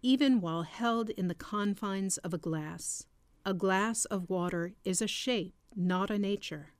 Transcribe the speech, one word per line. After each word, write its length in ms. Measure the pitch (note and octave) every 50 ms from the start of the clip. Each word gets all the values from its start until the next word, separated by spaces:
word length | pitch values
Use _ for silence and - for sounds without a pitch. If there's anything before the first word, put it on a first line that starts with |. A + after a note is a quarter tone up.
even 400 | - B3 C4 B3+ D4 C4+ C4 A#3
while 220 | F3 E3+ D#3+ E3 E3+
held 460 | - - - A#3 A#3 A3+ A#3 A3+ G#3+
in 160 | - - F#3
the 80 | F3 E3+
confines 800 | - - - - G#3 G3+ G3+ G3 - - G3+ G3 G3 F#3+ F#3+ - -
of 140 | - F3 E3+
a 40 |
glass. 680 | E3+ - E3+ D#3+ D#3 D3+ D#3 E3+ E3 - - - - - _ _ _ _ _ _ _ _
A 80 | G3 G3
glass 520 | E3+ G3 F#3+ F#3+ F#3+ G#3 A3+ A3+ - -
of 240 | - G#3 G3 F3+ -
water 440 | F#3 F#3 F3 F3+ F3 E3+ E3+ F3 G3 _ _
is 180 | F#3+ F#3 F3+
a 60 | A3+
shape, 480 | G#3 - - - B3+ B3 A3 F3+ F#3+ - _ _ _ -
not 360 | G#3 F3+ F3+ F#3 F#3 F#3+ G3+
a 80 | G#3+ G#3
nature. 540 | G3+ G3 G3+ G3+ - - E3 D3+ D3 - - _